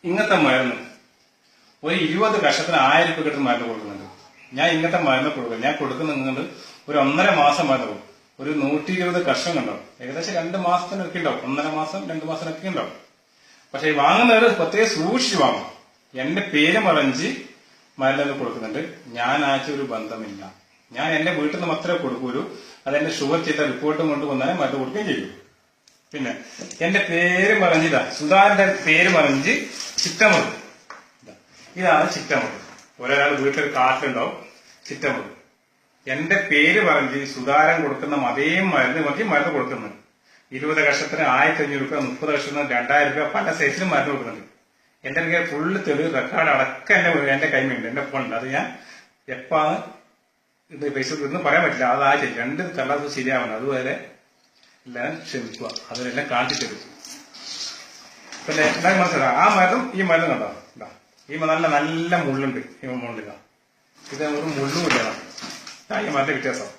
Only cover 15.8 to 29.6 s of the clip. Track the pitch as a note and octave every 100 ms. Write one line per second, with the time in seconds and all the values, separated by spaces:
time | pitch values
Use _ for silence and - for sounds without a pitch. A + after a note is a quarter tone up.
15.8 | _ _ _ B2+ C3+ F#3 G3+ D3 D#3 G#3
16.8 | G3 D3+ C#3 B2+ F3 - - - _ _
17.8 | _ - C3+ C#3 C#3+ C#3 A#2+ A2+ A2 C3
18.8 | E3 - C3 A#2 A#2+ D3 C#3+ C3+ D3+ C#3+
19.8 | C3+ A2+ G#2+ A2+ G#2+ G2 F#2+ - _ _
20.8 | _ A#2 D#3 D#3 E3 D#3+ D3+ F3+ E3+ D3+
21.8 | E3+ E3+ C3 B2 B2+ C3 - - - -
22.8 | C3+ D3 D#3 - C#3 E3 D#3+ D3 C#3+ B2+
23.8 | D3 D3+ D#3+ C#3+ C#3+ C#3 - F3+ C#3 C#3
24.8 | C3 G#3 G3+ - - - - _ _ _
25.8 | _ _ _ D3+ B2 A2+ - - - -
26.8 | E3+ F#3+ F3 E3+ F3 F3+ G3 G#3+ F3+ D#3+
27.8 | D#3+ C3+ - - D3+ F#3+ G3+ G3 F#3+ F#3+
28.8 | D#3+ D#3 F#3 E3+ D3 C3+ C3+ C#4+